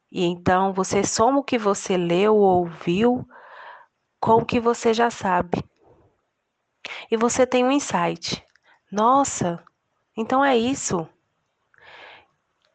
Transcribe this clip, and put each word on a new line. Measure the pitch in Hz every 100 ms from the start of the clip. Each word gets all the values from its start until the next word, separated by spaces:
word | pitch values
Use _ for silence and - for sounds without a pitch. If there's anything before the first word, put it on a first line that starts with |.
| _
E | -
então | 175 175 180 185 196
você | 190 185 202
soma | 196 - 226 277
o |
que | 269 247
você | 208 202 - 185
leu | 170 175 208 214
ou | 196 180
ouviu | 170 160 - 180 240 247 - - - - - - _ _ _ -
com | - 226
o | 233
que | 247
você | 233 233 233
já | 220 233
sabe. | - 196 180 180 - - _ _ _ _ _ _ _ _ _ _ _ - - -
E | 226
você | 233 254 254
tem | 254 247
um |
insight. | 285 - 185 170 170 - - _ _ _ _ -
"Nossa, | 196 220 269 269 - 185 170 _ _ _ _ _ -
então | 220 262
é | 277 240
isso." | 233 277 - 180 160 _ _ _ _ _ _ _ - - - - _ _ _ _ _